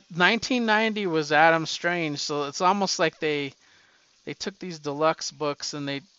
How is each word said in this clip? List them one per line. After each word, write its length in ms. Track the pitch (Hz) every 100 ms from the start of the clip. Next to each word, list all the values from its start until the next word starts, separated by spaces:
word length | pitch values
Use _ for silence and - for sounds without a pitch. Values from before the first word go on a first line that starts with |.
| -
nineteen 520 | 170 180 226 - 254 226
ninety 400 | 214 220 214 196
was 240 | 160 147
Adam 340 | 151 165 165 156
Strange, 520 | - 170 175 160 143
so 260 | - 147 143
it's 140 | -
almost 360 | 185 202 190 -
like 200 | 165 -
they, 340 | 156 147 139 - _ _ _ _ _ _ -
they 80 |
took 240 | 143 208 196
these 200 | 180 160
deluxe 500 | 147 143 156 156 -
books 420 | 139 147 143 - 151
and 120 | 143
they, 120 | 139
they 60 | -